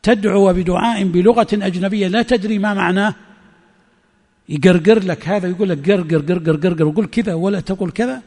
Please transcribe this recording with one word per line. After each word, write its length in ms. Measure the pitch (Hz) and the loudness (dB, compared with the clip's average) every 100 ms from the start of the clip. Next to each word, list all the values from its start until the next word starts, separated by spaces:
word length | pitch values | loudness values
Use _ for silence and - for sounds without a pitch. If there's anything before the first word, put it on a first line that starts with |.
تدعو 500 | - 226 202 196 196 | 2 0 2 2 4
بدعاء 520 | 180 180 175 233 220 | 2 0 0 0 0
بلغة 440 | 190 175 190 233 220 | 0 4 4 4 2
أجنبية 560 | 208 196 180 190 208 190 | 0 -2 -2 -2 -2 0
لا 140 | 214 | 0
تدري 360 | 233 240 208 214 | 0 0 0 -2
ما 160 | 208 | -2
معناه، 400 | 196 175 185 208 - - _ _ _ _ _ _ _ _ _ _ _ - | -2 0 0 0 -4 -16 _ _ _ _ _ _ _ _ _ _ _ -10
يقرقر 560 | 151 180 175 165 220 | 2 4 4 4 2
لك 240 | 185 165 156 | 2 -6 -4
هذا 200 | 202 180 | -4 -2
يقول 200 | 180 196 | -2 -2
لك 220 | 151 147 | -2 0
قرقر 280 | 196 165 160 | 0 0 -2
قرقر 380 | 147 180 160 156 | 0 -2 0 0
قرقر 280 | 180 160 | 0 0
وقول 220 | 156 156 208 | 0 0 -2
كذا 280 | - 220 | -2 -4
ولا 260 | 165 190 202 | -2 -2 -4
تقول 300 | 151 190 180 | -6 -6 -6
كذا 320 | - 247 262 | -4 -6 -6